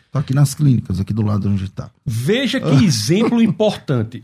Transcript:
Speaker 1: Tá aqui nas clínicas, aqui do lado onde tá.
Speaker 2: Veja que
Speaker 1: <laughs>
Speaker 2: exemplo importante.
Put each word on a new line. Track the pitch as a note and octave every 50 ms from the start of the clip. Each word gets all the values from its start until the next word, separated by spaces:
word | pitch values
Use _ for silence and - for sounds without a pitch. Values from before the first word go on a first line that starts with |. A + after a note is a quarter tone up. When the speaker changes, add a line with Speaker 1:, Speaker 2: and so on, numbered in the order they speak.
| _ _ -
Speaker 1:
Tá | C3+
aqui | C#3+ - B2+
nas | C#3 D3 C#3 -
clínicas, | - D3+ C#3+ B2+ G#2+ G2+ - F#2+ F2+
aqui | G2 - G#2+
do | A2 A2
lado | G#2 G#2 G2+ F#2+ G2
onde | G2+ F#2+ F#2+ F#2+
tá. | - - - - _ _ -
Speaker 2:
Veja | - A2+ A2 A#2+ D3 G#3 B3 C#4+ A#3+ - C4
que | - D#3
Speaker 1:
<laughs> | - - A#3+
Speaker 2:
exemplo | F#3 C3 A2 G#2 A2 E3 G3+ A#3 - A#3+ A#3 A3+
importante. | A3 - - G#3+ G#3+ - - - - C#3+ B2 G#2+ A2 - A2